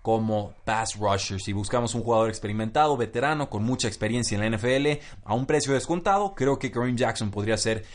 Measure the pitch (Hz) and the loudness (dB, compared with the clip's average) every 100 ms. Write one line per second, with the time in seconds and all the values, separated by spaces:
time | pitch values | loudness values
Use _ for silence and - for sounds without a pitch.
0 | - 113 110 107 101 - - 110 113 104 | 2 0 2 -2 -4 -8 -2 -2 -2 -2
1 | 101 98 - 95 104 101 101 123 120 120 | 0 0 0 -6 -4 -4 0 0 0 -2
2 | 113 113 113 104 107 107 110 147 151 135 | 2 4 4 0 -4 -2 0 2 4 4
3 | 110 120 143 156 139 104 110 127 117 - | 0 0 0 0 -2 -2 0 0 -2 -2
4 | 107 120 117 104 110 113 120 135 147 147 | -2 0 -2 0 0 0 2 2 2 -2
5 | - - - 117 135 151 135 135 - 170 | -6 -14 -4 -2 2 2 2 0 0 0
6 | 208 196 202 - 131 147 131 117 123 120 | 2 2 0 0 0 2 -2 -2 0 2
7 | 123 113 110 104 107 107 113 110 95 | 0 0 -4 -2 -2 0 0 -2 -4